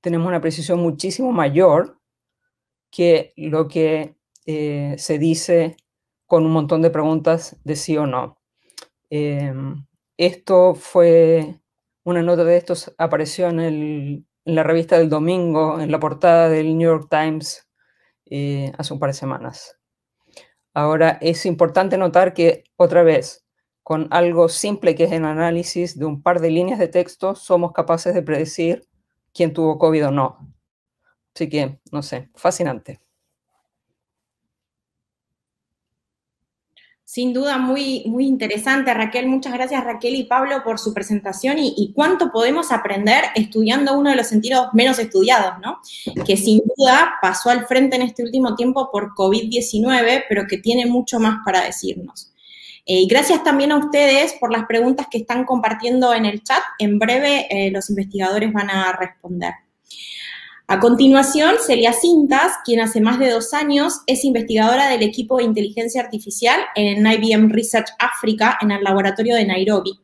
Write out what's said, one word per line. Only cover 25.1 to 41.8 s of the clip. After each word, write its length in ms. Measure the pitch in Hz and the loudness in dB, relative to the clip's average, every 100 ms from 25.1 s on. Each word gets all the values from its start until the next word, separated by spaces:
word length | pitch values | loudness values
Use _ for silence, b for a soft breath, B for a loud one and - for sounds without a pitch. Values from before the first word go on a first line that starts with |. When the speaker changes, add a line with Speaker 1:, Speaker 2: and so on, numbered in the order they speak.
Speaker 1:
el 140 | 160 156 | 0 -4
análisis 720 | 156 170 170 170 - 175 160 | -2 -2 -2 -6 -6 -6 -6
de 80 | 156 | -8
un 160 | 143 | -4
par 180 | 156 175 | 0 0
de 100 | 165 | 0
líneas 280 | 160 180 220 | 0 -2 -2
de 100 | 175 | -2
texto, 460 | 180 175 - 185 | -2 -4 -4 -6
somos 380 | 196 - 180 170 | -6 -2 0 0
capaces 420 | 170 160 165 175 | -4 -4 -2 -2
de 80 | 175 | -4
predecir 680 | 151 151 160 - 170 170 _ _ _ _ _ | -2 -4 -4 -4 -4 -4 _ _ _ _ _
quién 180 | - 170 | -4 -4
tuvo 260 | 147 160 156 | 0 -2 2
covid 280 | 165 160 147 | 2 2 0
o 40 | |
no. 440 | 139 131 - - _ _ _ _ _ _ _ _ | 0 -2 -6 -20 _ _ _ _ _ _ _ _
Así 160 | - 156 | -10 -6
que, 300 | 147 135 139 _ | -4 -6 -8 _
no 100 | 147 | -12
sé, 280 | 147 131 131 | -10 -12 -14
fascinante. 640 | _ 180 180 165 120 - - _ _ _ _ _ _ _ _ _ _ _ _ _ _ _ _ _ _ _ _ _ _ _ _ _ _ _ _ _ _ _ _ _ _ _ _ _ _ b b | _ -4 -2 -4 -6 -12 -20 _ _ _ _ _ _ _ _ _ _ _ _ _ _ _ _ _ _ _ _ _ _ _ _ _ _ _ _ _ _ _ _ _ _ _ _ _ _ b b
Speaker 2:
Sin 300 | _ - 247 | _ -6 -4
duda, 240 | 247 277 269 | -2 -2 -2
muy, 460 | 254 269 277 262 220 | -2 -2 -2 -6 -6
muy 200 | 233 269 | -2 0
interesante, 680 | 254 220 208 220 269 262 | 0 -2 -4 -2 -2 0
Raquel. 320 | 226 220 247 254 | 0 -2 -2 -2
Muchas 260 | 262 262 | -2 -4
gracias, 320 | 247 254 277 | -6 -4 -4
Raquel 300 | 240 226 240 | -4 -6 -4
y 100 | 269 | -4
Pablo, 400 | 233 247 269 277 | -2 0 0 -4
por 140 | 233 220 | -4 -6
su 160 | - | -6
presentación 640 | 208 196 208 202 190 262 294 | -6 -4 -4 -4 -6 -4 -2
y, 160 | 277 | -2
y 160 | - | -2